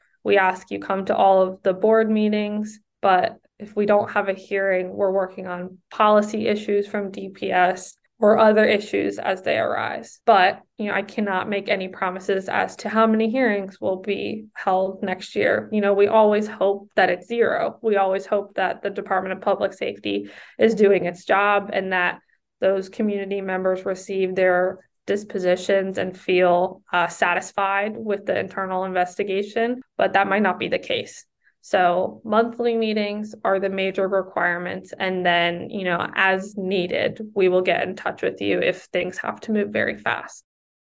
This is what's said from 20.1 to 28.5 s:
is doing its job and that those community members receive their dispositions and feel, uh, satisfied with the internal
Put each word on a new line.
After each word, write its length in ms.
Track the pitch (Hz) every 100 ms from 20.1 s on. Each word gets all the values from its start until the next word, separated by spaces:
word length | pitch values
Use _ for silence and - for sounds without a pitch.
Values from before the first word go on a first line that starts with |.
| 202 208 - - -
is 160 | 220
doing 320 | 202 202 190 175
its 180 | 175
job 460 | - 202 202 202 196
and 200 | 202 190
that 260 | 185 180 - _ _ _ _
those 280 | 190 196 190
community 520 | - 214 202 190 196
members 460 | 190 185 185 185 196
receive 480 | 185 - 190 185
their 460 | 185 185 180 185 185 _ _ -
dispositions 920 | 202 208 196 180 185 185 196 190 190
and 220 | 185 185
feel, 640 | - 180 180 175 185 - _
uh, 140 | 180 170
satisfied 880 | - 180 175 - - 196 196 208 214
with 300 | 220 202 208
the 100 | 185
internal 460 | 190